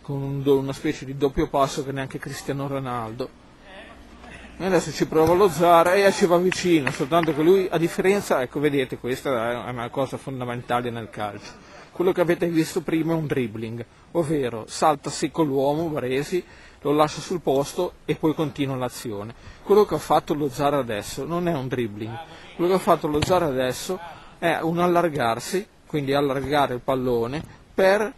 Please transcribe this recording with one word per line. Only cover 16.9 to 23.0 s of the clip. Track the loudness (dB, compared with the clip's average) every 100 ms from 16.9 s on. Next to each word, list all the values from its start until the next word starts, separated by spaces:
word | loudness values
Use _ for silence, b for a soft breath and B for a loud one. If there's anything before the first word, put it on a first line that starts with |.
lascia | 2 2 0
sul | -6 -4
posto | 0 0 0 -2 -4 -4
e | -6 -2
poi | 0
continua | 0 -4 -2 -4 -2
l'azione. | -6 -6 -10 -8 -10 -14 B B
Quello | 4 4 6
che |
ha | 0
fatto | 2 2 2
lo | -2 -2
Zara | 0 0 0
adesso | -2 -4 -6 -10
non | -6 -2 -2
è |
un | -2 -4
dribbling, | -4 -4 -6 -10 -10 -14 B B -2
quello | 2
che | 2
ha |
fatto | 4 2